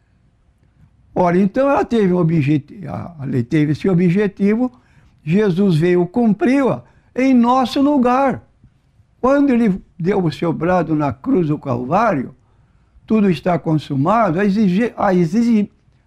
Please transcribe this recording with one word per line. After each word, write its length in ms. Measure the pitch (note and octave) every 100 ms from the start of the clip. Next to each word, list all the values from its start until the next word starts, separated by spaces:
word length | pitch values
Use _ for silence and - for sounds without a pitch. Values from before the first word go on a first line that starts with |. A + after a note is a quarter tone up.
| _ _ _ _ _ _ _ _ _ _ _
Ora, 240 | - F3+ F3
então 300 | G3 B3+ C#4
ela 160 | C#4 C4
teve 280 | A#3 F#3+
um 40 | F3+
objeti-, 720 | E3 E3+ C3+ D3+ - G3+ D3
a, 280 | D3+ - D#3+
a 60 | C3+
lei 180 | A#2+
teve 300 | A#2 D#3 D3+
esse 140 | C#3+ G3
objetivo, 840 | F3 F3+ F#3+ G#3 - G3 A3 B3+ - _ _ _ _
Jesus 520 | D3+ F#3+ G#3+ E3+ G3+ D3+
veio, 320 | F3 F3+ F3
cumpriu-a 760 | B3 A#3 G3 A#3+ C#4 B3 B2 - _ _ -
em 160 | C4
nosso 480 | B3 A#3+ C4 B3 C#4+
lugar. 640 | C#4 D4 B3 B3+ C4+ C#3+ - _ _ _ _ _ _ _
Quando 320 | B3 C#4+ C#4
ele 280 | A#3 A3+ F#3 - -
deu 240 | E3+ G3+
o 80 | E3
seu 200 | - E3+
brado 440 | C#3 E3+ F3+ D#3 D3+
na 180 | C#3+
cruz 340 | - C4+ F#3+ D3+
do 120 | D3+
Calvário, 760 | C#3 A#2+ B2 F#3 A#3 D3+ - - _ _ _ _ _ _ -
"Tudo 240 | A3 G3+
está 300 | D3+ F#3 E3+
consumado", 800 | D#3+ D#3 - C3+ D#3+ A3+ G3+ D#3+
a 60 | G#3
exigi-, 480 | G3+ G3 F#3 A#3+ -
a 160 | G3+
exigi-, 580 | F3+ E3 G#3+ A#3 A3 G#3 _ _ _